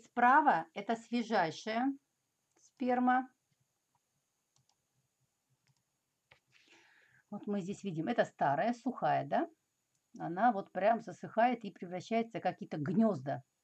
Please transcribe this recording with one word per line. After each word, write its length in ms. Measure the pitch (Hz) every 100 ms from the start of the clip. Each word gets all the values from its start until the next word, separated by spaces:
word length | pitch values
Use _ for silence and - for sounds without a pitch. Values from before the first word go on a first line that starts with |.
справа — 640 | - - 240 285 302 170 -
это 220 | 196 196 226
свежайшая 960 | - 240 226 214 160 151 220 226 269 277 _ _ _ _ _ _
сперма. 680 | _ _ 247 247 247 254 254 _ _ _ _ _ _ _ _ _ _ _ _ _ _ _ _ _ _ _ _ _ _ _ _ _ _ _ _ _ _ - _ _ _ - _ _ _ _ _
Вот 160 | 208 -
мы 140 | 202
здесь 240 | 180 -
видим, 240 | 196 160 196
это 160 | 226
старая, 480 | 185 - 165 147 214
сухая, 540 | 240 262 - 160 139 139
да? 220 | 202 339 _ _ _ _ _ _ -
Она 340 | 156 180 240
вот 200 | 196 196
прям 300 | 180 202 226
засыхает 600 | - 160 180 220 240 240
и 60 | 196
превращается 680 | - 175 180 - 220 226 170
в 40 |
какие-то 360 | 180 175 185 165
гнёзда, 640 | 147 185 226 156 135 131 - _